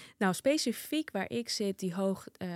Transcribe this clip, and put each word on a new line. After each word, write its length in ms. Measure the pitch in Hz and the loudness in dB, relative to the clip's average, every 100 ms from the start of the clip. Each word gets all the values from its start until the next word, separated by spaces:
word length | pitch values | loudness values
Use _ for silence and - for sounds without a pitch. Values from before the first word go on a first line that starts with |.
| - - | -18 0
Nou, 160 | 190 | 2
specifiek 760 | 175 269 311 247 214 - 302 311 | 2 2 2 2 -2 -2 -2 -2
waar 200 | 196 - | -4 -2
ik 180 | 240 233 | -4 -4
zit, 300 | - 202 196 | -2 -2 0
die 160 | 190 | -2
hoog, 320 | 180 196 190 - | 0 0 0 -6
eh, 200 | - 185 | -8 -6